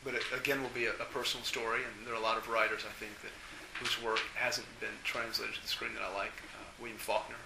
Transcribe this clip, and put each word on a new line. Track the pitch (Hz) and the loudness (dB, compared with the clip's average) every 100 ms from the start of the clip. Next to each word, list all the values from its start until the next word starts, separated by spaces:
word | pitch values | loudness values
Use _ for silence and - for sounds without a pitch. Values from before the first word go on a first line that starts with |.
but | 135 | 0
it, | 120 - 127 | 0 2 2
again, | 143 139 | 4 4
will | 127 | 2
be | 120 113 | 2 2
a, | |
a | 104 117 | 2 -2
personal | 131 123 123 | 0 0 0
story, | 120 131 113 117 | 0 0 2 2
and | 123 107 117 | 0 -6 -4
there | |
are | 113 | 2
a | |
lot | 110 113 | 4 4
of | 110 | 4
writers, | 113 107 104 107 | 4 6 4 -4
I | |
think, | - 107 104 | -6 -8 -8
that, | 104 - - - - - | -12 -12 -12 -12 -8 -4
whose | 123 - | 0 2
work | 117 110 - - | 4 2 2 0
hasn't | 123 120 - - | 2 0 -4 -6
been | 107 107 | -6 -4
translated | - 123 117 110 110 - | -2 -2 0 -2 -2 -4
to | |
the | - | -2
screen | - 117 | -2 -2
that | 110 | -2
I | 98 98 | -2 -2
like. | 107 - - | -2 -4 -10
Uh, | - 110 - | -12 -12 -10
William | 117 107 | -10 -6
Faulkner | - 107 - 117 | 4 4 2 -8